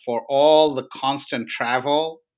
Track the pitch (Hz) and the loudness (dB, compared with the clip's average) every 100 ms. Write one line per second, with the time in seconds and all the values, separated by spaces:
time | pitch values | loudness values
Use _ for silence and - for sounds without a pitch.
0 | - 117 - 139 151 156 156 131 127 - | -6 -6 -2 2 6 6 4 0 -8 -6
1 | 135 143 - 123 117 - 120 123 131 147 | -4 -4 -6 -8 -8 -6 -2 -2 0 -2
2 | 160 160 _ | -2 -10 _